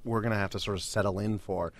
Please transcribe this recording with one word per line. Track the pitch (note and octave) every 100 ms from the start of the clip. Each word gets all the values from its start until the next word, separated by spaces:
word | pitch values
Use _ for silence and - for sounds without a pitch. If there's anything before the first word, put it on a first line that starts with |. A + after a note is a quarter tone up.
| A#2+
we're | A2+
gonna | A2+ G#2
have | F#2+
to | G2+
sort | - F#2+
of |
settle | - G#2+ G2+ F#2
in | G#2 G#2+
for, | - F2+ E2+